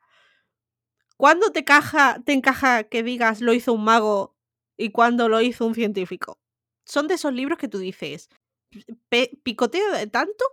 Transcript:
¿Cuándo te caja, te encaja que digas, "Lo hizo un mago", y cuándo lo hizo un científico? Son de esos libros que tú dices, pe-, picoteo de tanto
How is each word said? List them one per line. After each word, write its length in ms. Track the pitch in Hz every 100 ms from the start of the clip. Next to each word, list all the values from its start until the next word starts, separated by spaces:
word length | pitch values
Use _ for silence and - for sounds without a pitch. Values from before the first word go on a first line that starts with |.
| _ _ _ _ _ _ _ _ _ _ _ -
¿Cuándo 340 | 277 330 415
te 120 | 311
caja, 580 | - 294 294 302 269 240 -
te 80 |
encaja 500 | 277 269 254 269 240 220
que 180 | 233
digas, 380 | 226 247 226 220
"Lo 120 | 233
hizo 200 | 240 247
un 100 | 226
mago", 520 | 214 226 214 202 - _ _ _ _ -
y 140 | 214
cuándo 380 | 220 233 240 233
lo 120 | 220
hizo 240 | 240 226 226
un 100 | 226
científico? 640 | 214 196 180 185 - - _ _ _ _ -
Son 220 | 285 302
de 80 | 359
esos 180 | 302
libros 240 | 247 277 330
que 100 | 247
tú 100 | 196
dices, 500 | 190 - 156 151 - _ _ _ _ - - - _
pe-, 300 | 240 247 -
picoteo 480 | 262 208 240 339 415
de 160 | 269 214
tanto 380 | 233 339 427 523